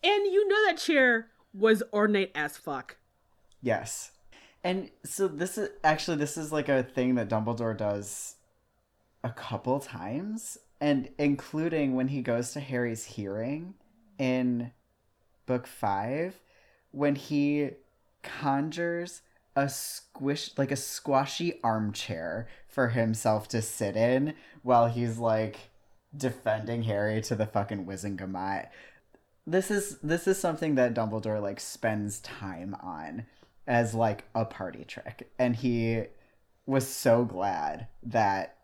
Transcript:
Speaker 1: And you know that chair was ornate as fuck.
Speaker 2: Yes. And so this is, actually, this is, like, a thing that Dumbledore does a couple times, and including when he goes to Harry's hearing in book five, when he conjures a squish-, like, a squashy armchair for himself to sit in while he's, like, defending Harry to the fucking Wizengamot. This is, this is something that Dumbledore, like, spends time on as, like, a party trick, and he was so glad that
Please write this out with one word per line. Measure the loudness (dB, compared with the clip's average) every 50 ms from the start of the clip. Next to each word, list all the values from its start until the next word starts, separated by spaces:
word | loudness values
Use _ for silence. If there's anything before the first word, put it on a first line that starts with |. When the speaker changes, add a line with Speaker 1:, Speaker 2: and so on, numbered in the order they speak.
| 6
Speaker 1:
And | 6 4 6 4
you | 4 4 4 4 6
know | 6 6 6
that | 4 4 2
chair | 2 4 6 6 8 6 6 4 0 -6 _ _ _ _ _
was | 4 6 6 6 6 4 -2 2
ornate | 2 4 4 4 4 2 0 -2
as | -4 -4 -4 -4 -8
fuck. | -8 -8 -6 -6 -8 -12 -18 _ _ _ _ _ _ _ _ _ _ _ _ _
Speaker 2:
Yes. | 0 0 0 0 0 -6 -10 -10 -12 -14 _ _ _ -20 -20 -20 -20 -20 _ _ _
And | -2 -2 -2 -4 -8 -16 _ _
so | -12 -4 0 0 0
this | 0 -2 -4 -4 -2 -4
is, | -6 -6 -6 0 2
actually, | 2 2 2 0 -2 0 0
this | -2 -2 -4 -6
is, | -6 -4
like, | -2 -2 0 2
a | 2 2 2
thing | 0 -2 0 2 2 2
that | 2 2 0
Dumbledore | 0 0 0 0 -2 -2 -2 -2 -2 -2
does | -2 -2 -2 -2 -4 -8 -10 -12 -12 -14 -14 _ _ _ _ _ _ _ _ _ _ _ _ _ _ _ _ _ -8
a | -8
couple | -8 -8 -10 -6 -8 -4 0 0 0 0
times, | -2 -8 -12 -10 -8 -6 -6 -6 -6 -6 -8 -8 -10 -12 -14 -16 _ _ _ _
and | 0 2 2 2 0 -4 -4 0
including | 2 2 2 0 -2 -6 -4 -2 -2 0 0 2 0 2 2
when | 2 0 0
he | -2 -2
goes | 0 0 0 0 0 -2
to | -6 -8
Harry's | -6 -4 -2 -2 0 -2 -2 -6 -8
hearing | -12 -8 -6 -6 -4 -4 -4 -4 -4 -4 -6 -8 -12 -14 _ _ _ _ _ _ _ _ _
in | 0 0 2 2 2 2 0 0 -4 -6 -10 _ _ _ _ _ _ _ _ _ _ _ _ _ _ -2
book | -2 -2 -2 -6
five, | -12 -4 -2 -2 -2 0 -2 -2 -2 -2 -2 -4 -6 -12 _ _ _ _ _ _ _ _ _ _
when | -4 0 2 2 2
he | 0 -2 0 2 2 4 4 2 2 0 -2 -4 -10 _ _ _ _ _ _ _ _ -16
conjures | -14 -10 -4 0 0 2 2 0 -2 -2 -2 -2 -2 -2 -2 -4 -6 -10 -16 _ _ _ _ _ _ _
a | 0 0 0
squish-, | -2 -4 -8 -8 -10 -12 -14 _ _ -4 -2 -2 -2 -2 -4 -8 -2 -2
like, | -2 0
a | 0
squashy | -4 -4 -6 -8 -8 -2 2 2 2 2 0 -4 -4 -4 -4 -4 -2 0
armchair | 0 0 2 0 -2 -4 -6 -6 -6 -6 -4 -4 -4 -4 -6 -6 -8 -12 -18 -20 -10
for | -2 0 0 2
himself | 2 2 2 2 2 2 2 2 2 2 0 -2
to | -2 -2
sit | -2 -2 -4 -2 -2 -2 2
in | 2 4 4 4 4 2 0 -2 -6 -14 -20 -20 -10 _
while | 4 6 6 6 6
he's, | 4 0 0 -2 -2 0
like, | 2 2 2 2 2 -2 -4 -10 -20 -20 _ _ _ _ -20 _ _ _ -10
defending | -2 -2 -2 -2 -2 -2 -2 -2 0 -2 -4 -2 -2 0
Harry | 0 0 2 2 2 0 0
to | 0 -2 0
the | -2 -2
fucking | 0 0 -2 0 0 -4 -6 -6
Wizengamot. | -6 -8 -8 -6 -6 -6 -6 -6 -6 -6 -4 -4 -4 -4 -4 -6 -10 -16 -20 -20 -20 -20 -20 _ _ _ -20 _ _ _ _ _ 0
This | 0 0 2 2
is, | -2 -2 -2 -4 -10 -8
this | -2 0 0 0 2 2
is | 0 2
something | 2 -2 0 0 0 2 4
that | 4 4 4 4
Dumbledore, | 0 -2 0 -2 -4 -2 -2 -2 -2
like, | -2 -4 -4 -6
spends | -10 -12 -12 -4 -2 0 0 0 -2 -4 -6 -8
time | -12 -14 -12 -10 -10 -10 -8 -8 -10 -10 -10 -10
on | -10 -10 -10 -10 -10 -10 -10 -10 -10 -12 _ _ -20 _ _ -16 -4 2
as, | 4 4 4 4 2
like, | 2 2 2 2 -2 -8 -6 _
a | -2 -2
party | -2 -4 -8 -8 -8 -8 -10 -14
trick, | -14 -14 -14 -14 -14 -14 -14 -18 -20 _ 0
and | 2 2 2
he | 2 2 0 2 2 2 2 2 0 -2 -6 -10 -20 -20 _ _ _ _ _ _ _ _
was | 2 2 2 2 0
so | -6 0 6 6 6 6 6
glad | 2 0 -2 -2 -2 -2 -2 -2 -4 -4 -6 -10 -12 -14 -12
that | -12 -2 2 2 4 4 2 0 -2 -6 -10 _